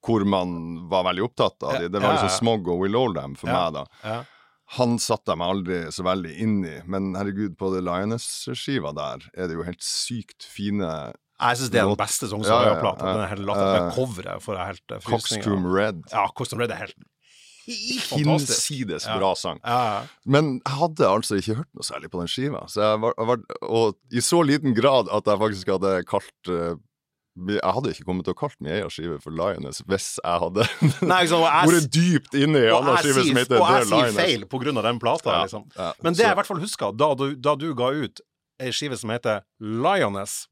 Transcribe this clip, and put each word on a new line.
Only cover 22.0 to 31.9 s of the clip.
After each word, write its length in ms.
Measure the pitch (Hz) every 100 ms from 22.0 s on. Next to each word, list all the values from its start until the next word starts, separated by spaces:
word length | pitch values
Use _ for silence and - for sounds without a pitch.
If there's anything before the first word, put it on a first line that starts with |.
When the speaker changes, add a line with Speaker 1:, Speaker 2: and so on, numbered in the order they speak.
| 82
Speaker 1:
på 100 | 90
den 80 | 85
skiva, 380 | - 135 143 -
så 140 | -
jeg 180 | 107 107
var, 120 | 110 -
jeg 80 | 113
var, 100 | 120 - -
og 340 | - 113 113 98 _
i 60 | 120
så 220 | 117 170
liten 300 | 156 147 139
grad 360 | 113 127 135 98
at 140 | 107 104
jeg 120 | 101
faktisk 300 | 110 98 92
hadde 260 | 95 95 95 87
kalt, 440 | 101 - _ -
eh, 260 | 90 85 82 _ _ _ _ _ -
mi-, 220 | 90 104
jeg 140 | 90 98
hadde 160 | 131
ikke 140 | - -
kommet 160 | 92
til 100 | 90
å 60 | 90
kalt 160 | 143 -
min 100 | 73
egen 160 | 82 82
skive 300 | - 82 73
for 100 | 71 80
Lioness 460 | 87 85 71 -
hvis 360 | - 95 - -
jeg 160 | - 87
hadde 240 | 87 95 113 - 160
<laughs> 180 | 135
Speaker 2:
Nei, 220 | 180 180 175
ikke 80 | 170
sant, 80 |
og 80 | 165
jeg 160 | 151 175
Speaker 1:
vært 240 | 170 147